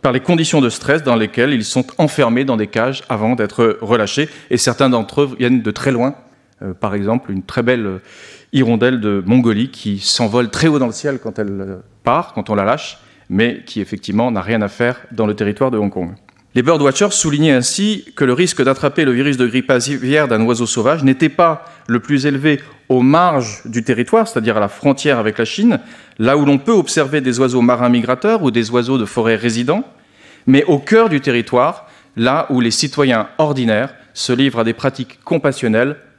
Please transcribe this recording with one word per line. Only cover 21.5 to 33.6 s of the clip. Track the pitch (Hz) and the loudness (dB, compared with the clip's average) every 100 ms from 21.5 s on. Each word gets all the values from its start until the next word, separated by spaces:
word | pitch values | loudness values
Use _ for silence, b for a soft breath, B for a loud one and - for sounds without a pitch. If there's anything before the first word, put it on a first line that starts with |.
| 151 B B - | 0 B B -4
le | 120 | -4
plus | - 147 | 0 0
élevé | 143 139 151 143 B B _ | 0 0 0 0 B B _
aux | 127 | 2
marges | 127 156 180 147 113 104 113 | 4 4 4 0 -4 -10 -8
du | 117 | -6
territoire, | 113 117 123 220 214 | -2 -2 2 2 2
c'est-à-dire | - 110 107 | -2 0 0
à | |
la | 101 | -2
frontière | - 143 135 147 127 | -2 -2 0 0 0
avec | 110 107 | 0 0
la | |
Chine, | 113 - 226 185 B B B - | -4 2 2 2 B B B -2
là | 110 147 | 2 2
où | 143 | 4
l'on | 143 | 2
peut | 139 | 2
observer | 226 143 - 135 147 | 2 2 0 0 0
des | 127 120 | -2 0
oiseaux | 131 127 | 2 4
marins | 120 120 123 | 2 2 2
migrateurs | 123 117 127 202 226 | 2 2 -2 0 0
ou | 151 | 0
des | 113 110 | 0 0
oiseaux | 123 120 135 | 0 2 -2
de | |
forêt | 107 - 113 110 | -2 -2 0 0
résidents, | 120 113 123 185 262 _ b b b b - | 0 -2 -2 -2 -4 _ b b b b 2
mais | 269 | 4
au | 208 143 | 4 0
cœur | - 220 226 | 4 2 4
du | 151 | 0
territoire, | 139 120 113 123 139 185 - B B - | 0 -2 0 2 2 -2 -16 B B -2
là | 120 143 156 | 0 0 0
où | 131 | 0
les | 117 | 0
citoyens | 110 147 139 139 117 104 - | 0 -4 0 2 2 -2 -2
ordinaires | 156 135 | -2 0